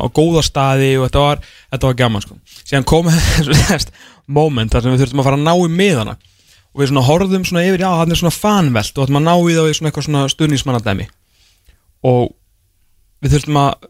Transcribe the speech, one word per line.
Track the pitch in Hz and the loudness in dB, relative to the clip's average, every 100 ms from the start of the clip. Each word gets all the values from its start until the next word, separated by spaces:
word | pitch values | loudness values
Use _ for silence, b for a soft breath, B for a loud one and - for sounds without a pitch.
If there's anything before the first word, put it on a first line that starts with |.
á | 123 | -2
góða | - 165 165 | 0 2 0
staði | 139 147 135 135 135 135 | -2 -2 0 2 0 0
og | 127 | 0
þetta | 139 | 0
var, | 143 147 B B B | 0 -2 B B B
þetta | 131 135 | -2 -2
var | 123 | 0
gaman, | 123 104 - | 0 -2 -6
sko. | - B B - | -16 B B -4
Síðan | 139 127 | -2 2
kom | 156 170 | 2 2
<laughs> | |
þessu, | 165 - 160 151 | 2 2 0 2
sem | 147 127 | 2 2
sagt, | 156 - B B B - | 0 -4 B B B -4
moment | 143 156 127 110 | 0 0 0 -2
þar | 123 | 0
sem | 123 127 | 0 0
við | 135 | 0
þurftum | 139 | 0
að | 135 | 0
fara | 139 | 0
að | 151 | 0
ná | 175 | 0
í | 175 | 0
miðana | 165 202 139 107 - | 0 0 0 -4 -10
og | _ _ _ _ _ 135 | _ _ _ _ _ -4
við | 139 | 0
svona | 139 127 | 2 2
horfðum | 165 196 190 180 | 2 0 -2 -2
svona | 175 180 | -2 0
yfir, | 185 185 | 0 0
já, | 170 | 0
þarna | 165 165 | 0 0
er | |
svona | 170 - | -2 0
fanvelt | 214 208 151 113 104 - | 0 2 2 0 -2 -4
og | 135 | 0
ættum | 143 | 2
að | 160 | 2
ná | 175 | 2
í | 170 165 | 2 2
þá | |
í | 156 151 | 0 -2
svona | 156 | -4
eitthvað | 147 143 | -6 -4
svona | 143 135 | -2 -2
stuðningsmannadæmi. | - 156 139 139 120 107 98 98 _ _ _ _ _ _ _ _ _ | -2 -2 -2 -2 -4 -2 -6 -8 _ _ _ _ _ _ _ _ _
Og | 131 123 123 - _ _ _ _ _ _ _ _ | 0 0 0 -6 _ _ _ _ _ _ _ _
við | 139 | 0
þurftum | 147 151 147 | 0 0 0
að, | 139 - | 0 -2